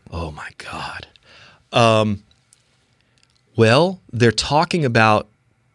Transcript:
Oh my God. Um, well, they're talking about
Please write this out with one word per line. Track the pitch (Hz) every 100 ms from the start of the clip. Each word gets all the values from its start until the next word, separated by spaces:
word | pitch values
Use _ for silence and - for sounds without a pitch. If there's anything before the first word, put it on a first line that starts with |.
| -
Oh | 85 80
my | 76 - -
God. | - - - - - _ _ - - _ _
Um, | 147 117 110 107 101 _ _ _ _ _ _ _ _ _ _ _ _ _ -
well, | 110 123 175 185 _
they're | 117 117
talking | - - 147 170 180 139
about | 117 110 107 - _ _ _ _